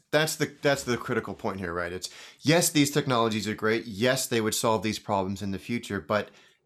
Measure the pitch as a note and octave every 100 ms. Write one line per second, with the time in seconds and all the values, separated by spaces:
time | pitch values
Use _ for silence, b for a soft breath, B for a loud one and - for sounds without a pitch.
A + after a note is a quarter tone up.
0 | _ D3 D#3 - C#3 - C#3+ C#3 - A#2
1 | - A2+ G#2+ F#2+ A2 F#2+ F2+ F2 F2 F#2
2 | - B B B C3 E3 F3 D3+ C#3+ D3+
3 | C3+ A#2+ A#2 G#2+ G2+ G#2 G#2+ A2+ A#2 F#2+
4 | B2+ C3 - A#2 G#2+ G#2+ A#2+ A2 G#2+ G#2
5 | - G2+ F#2+ G2 G2+ F#2+ - A#2 - G2+
6 | - G#2+ G#2 b b b